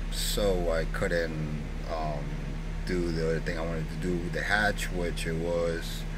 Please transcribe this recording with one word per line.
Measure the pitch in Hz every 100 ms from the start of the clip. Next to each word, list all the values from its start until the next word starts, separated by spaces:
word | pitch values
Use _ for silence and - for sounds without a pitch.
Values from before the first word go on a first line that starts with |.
| -
so | - - - 104 92 85
I | 80 82
couldn't, | - 98 85 82 78 76 76 73 - -
um, | 80 78 73 71 - - - - -
do | - 90 85
the | 80 80
other | 80
thing | 87 85
I |
wanted | 82 80 78
to | 82 87
do |
with | 87 85
the | 78
hatch, | - 104 104 - -
which | 90 87 80 85
it | 82
was | 85 85 85 82 82 - -